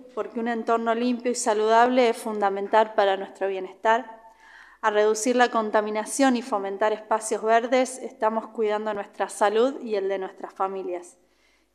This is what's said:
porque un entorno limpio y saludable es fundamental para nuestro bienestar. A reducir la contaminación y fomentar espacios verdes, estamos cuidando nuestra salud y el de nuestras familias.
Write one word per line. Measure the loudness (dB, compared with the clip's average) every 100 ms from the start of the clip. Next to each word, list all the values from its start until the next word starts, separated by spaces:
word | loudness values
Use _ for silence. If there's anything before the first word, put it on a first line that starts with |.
| -14 -8
porque | -8 -4
un | -4
entorno | -4 0 0 0 0
limpio | 0 -2 -2
y | -2
saludable | 0 0 4 4 4 4 2
es | 2
fundamental | -4 -2 -2 -2 2 2 2 2
para | 2 0
nuestro | -4 -6 -6
bienestar. | -4 -8 -4 2 2 0 -16 -20 _ -20 -20 -20 _
A | 0
reducir | 2 2 2 0 2
la | 2
contaminación | 2 0 0 0 -4 -4 0 2 2
y |
fomentar | -2 -4 -4 -2 0
espacios | -2 -2 -2 -2 -4
verdes, | 2 2 4 0 0 -4
estamos | -14 -4 -2 -2 -4
cuidando | -4 -2 -2 -2 -6
nuestra | -6 -6 -6
salud | 0 2 4 2 0
y | -4 -2
el | -2
de | -4
nuestras | -6 -10 -12 -6
familias. | -4 -4 -8 -8 -10 -20 _ _ _ _ _